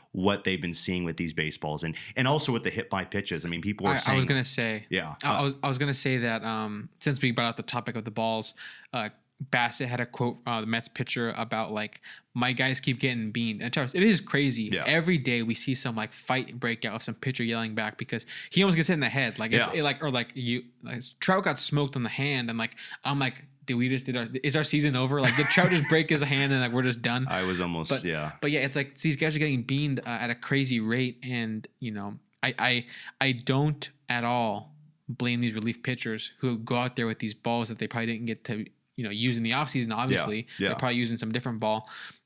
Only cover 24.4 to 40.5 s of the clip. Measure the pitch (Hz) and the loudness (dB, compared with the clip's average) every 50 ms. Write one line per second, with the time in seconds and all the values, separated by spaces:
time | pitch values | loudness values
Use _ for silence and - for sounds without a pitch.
24.4 | - 147 123 - 113 - - 151 147 151 131 127 131 131 139 147 135 123 117 135 | -2 0 2 2 2 2 2 4 4 4 2 2 2 2 2 4 4 4 4 4
25.4 | 147 139 - 185 180 180 180 165 147 - 160 160 160 - 156 147 147 131 135 135 | 4 6 6 6 6 6 6 4 4 4 4 4 6 4 4 2 4 2 4 4
26.4 | 139 139 135 131 127 120 120 127 127 127 120 117 117 120 120 127 131 127 90 92 | 4 4 4 4 2 2 2 2 2 2 0 0 0 0 0 0 0 0 0 0
27.4 | 92 92 92 87 90 87 85 82 80 85 139 131 80 90 80 78 76 78 - - | 0 0 0 0 0 0 0 -2 0 0 0 0 0 -2 -2 -2 -4 -4 -4 -2
28.4 | - 147 147 143 131 139 135 151 135 139 - - - 160 143 127 156 156 151 151 | -2 0 0 0 0 0 0 -2 -2 -4 -6 -2 0 0 2 2 2 0 2 2
29.4 | 156 151 139 123 117 123 135 139 151 147 135 117 - 120 117 110 120 117 117 - | 2 2 2 0 0 0 0 0 2 0 0 -2 -2 -4 -4 -2 -2 -2 -2 -4
30.4 | - - 139 139 135 123 123 113 110 110 117 127 131 123 120 - - 127 127 120 | -2 0 2 2 2 2 2 0 2 2 2 2 0 0 -2 -6 -6 -4 -2 -2
31.4 | 113 110 110 110 - - - _ 131 113 107 101 101 101 104 - - _ _ _ | -2 -2 -4 -6 -8 -10 -12 _ -8 -8 -6 -6 -8 -8 -10 -12 -16 _ _ _
32.4 | - 131 127 - 113 123 123 120 117 - - - - - - _ 139 135 131 117 | -2 -2 0 2 2 4 4 2 0 -4 -12 -16 -16 -16 -4 _ 2 2 2 2
33.4 | 113 - - 139 147 151 147 147 - - - _ _ - 127 120 117 120 123 123 | 2 2 4 4 4 4 2 0 -4 -10 -10 _ _ -2 -2 0 0 0 2 2
34.4 | 117 110 101 104 104 - - - - - _ _ _ - 120 - 123 123 120 120 | 2 0 0 -4 -6 -12 -18 -20 -20 -20 _ _ _ -10 -6 -2 0 0 0 2
35.4 | 120 117 107 110 107 117 113 - - - 127 120 - 117 110 107 - - - _ | 0 0 0 0 -2 -2 -2 -2 -4 -4 -4 -2 -4 -4 -4 -4 -6 -8 -8 _
36.4 | - 127 120 107 113 - 123 123 123 127 - - 117 113 110 - - 107 101 - | -2 -2 -2 -2 -2 -2 0 0 0 0 0 -2 -2 -2 -2 -2 -4 -6 -6 -4
37.4 | - 117 117 120 117 107 110 - 113 107 - 117 113 117 117 110 120 113 110 - | -2 0 0 0 0 -2 -4 -6 -6 -4 -4 -4 -2 -2 -4 -4 -4 -6 -6 -6
38.4 | _ - 110 107 104 - - _ _ _ _ - 117 104 104 107 117 127 123 117 | _ -6 -6 -6 -6 -8 -12 _ _ _ _ -8 -6 -6 -2 0 0 2 2 2
39.4 | 113 113 120 139 151 131 - 131 120 113 110 110 123 131 131 90 76 101 104 107 | 0 2 2 0 0 0 0 0 0 0 0 0 0 2 2 2 2 0 -2 -4
40.4 | 110 - | -6 -8